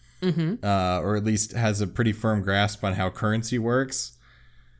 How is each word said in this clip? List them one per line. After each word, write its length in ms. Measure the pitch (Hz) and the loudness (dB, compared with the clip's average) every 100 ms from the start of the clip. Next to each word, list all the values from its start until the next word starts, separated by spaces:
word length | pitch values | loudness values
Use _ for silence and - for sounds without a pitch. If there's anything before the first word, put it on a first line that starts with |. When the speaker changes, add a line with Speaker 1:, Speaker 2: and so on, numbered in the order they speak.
| - - | -20 -4
Speaker 1:
Mm-hmm. 440 | 185 165 160 233 101 | -2 0 -2 -2 0
Speaker 2:
uh, 340 | 98 92 90 | 2 2 0
or 140 | 90 104 | 0 0
at 80 | |
least 280 | 107 107 - | 2 2 0
has 280 | 117 113 104 | 0 0 0
a 60 | 98 | -2
pretty 260 | - 117 | 0 0
firm 300 | 104 113 107 | 0 0 0
grasp 420 | 95 98 104 - | 2 2 2 0
on 100 | 101 | -2
how 180 | 95 92 | -2 -2
currency 480 | - 107 110 107 123 | -2 -2 0 -2 -2
works. 540 | 113 127 131 - - - - - - - - | 0 0 0 -4 -4 -12 -20 -20 -20 -20 -20